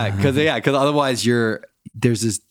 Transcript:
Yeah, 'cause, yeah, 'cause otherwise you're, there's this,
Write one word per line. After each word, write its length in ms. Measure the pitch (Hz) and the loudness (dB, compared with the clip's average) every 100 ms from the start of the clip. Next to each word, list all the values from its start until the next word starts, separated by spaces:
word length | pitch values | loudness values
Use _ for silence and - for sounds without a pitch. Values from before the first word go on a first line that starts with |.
| 107 | 0
Yeah, 120 | 98 | 0
'cause, 140 | 139 135 | 0 2
yeah, 220 | 156 117 | 0 0
'cause 140 | 139 139 | 0 2
otherwise 500 | 143 147 135 117 113 | 2 2 0 0 0
you're, 380 | 120 113 - - _ - 110 | 2 0 -4 -10 _ -20 -2
there's 260 | 123 110 | 0 0
this, 200 | 113 - _ | -2 -4 _